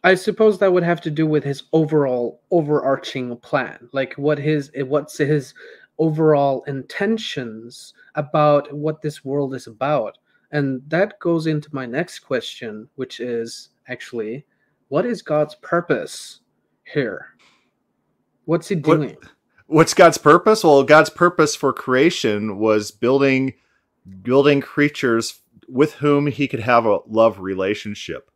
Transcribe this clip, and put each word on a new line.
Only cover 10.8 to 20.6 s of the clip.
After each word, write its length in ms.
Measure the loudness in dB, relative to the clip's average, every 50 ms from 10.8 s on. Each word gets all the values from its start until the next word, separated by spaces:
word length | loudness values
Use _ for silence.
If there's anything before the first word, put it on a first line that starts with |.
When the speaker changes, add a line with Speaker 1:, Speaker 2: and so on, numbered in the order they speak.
| -8 -4
Speaker 1:
that 300 | -2 -2 -2 -2 -4 _
goes 280 | -2 -2 -2 0 0
into 260 | -2 -4 -4 -6 -8 -10
my 120 | -10 -10
next 340 | -6 -6 -6 -6 -6 -10 -20
question, 680 | _ _ -6 -6 -6 -8 -16 -14 -14 -14 -14 -14 -18 _ _
which 240 | -12 -12 -12 -10 -12
is 500 | -8 -6 -6 -6 -8 -8 -12 -18 -20 _ _ _ _
actually, 580 | -16 -16 -16 -14 -12 -10 -8 -8 -8 -10 -12 _ _ _ _ _ _ _ _ _ _
what 160 | -2 -2 -2
is 180 | -2 -4 -6 -6
God's 320 | -4 -2 -2 -2 -2 -6
purpose 840 | _ -6 -2 -2 -2 0 -2 -4 -4 -4 -10 -14 -16 -18 -18 -20 _ _ _ _ _ _ _ _ _ _
here? 440 | -8 -6 -4 -4 -4 -8 -12 -16 -20 _ _ _ _ _ _ _ _ _ _ _ _ _ _ _ _ _ _ _ _ _ _ _
What's 240 | -4 -4 -4 -2
he 80 | -4 -6
Speaker 2:
What, 220 | -2 2 2 2
Speaker 1:
doing? 200 | 2 2 -6 -10 _ -20 -20 _ _ _ _ _ _ _
Speaker 2:
what's 260 | _ 4 4 4 4 6
God's 240 | 8 8 8 6 4
purpose? 440 | 6 6 6 6 6 2 2 4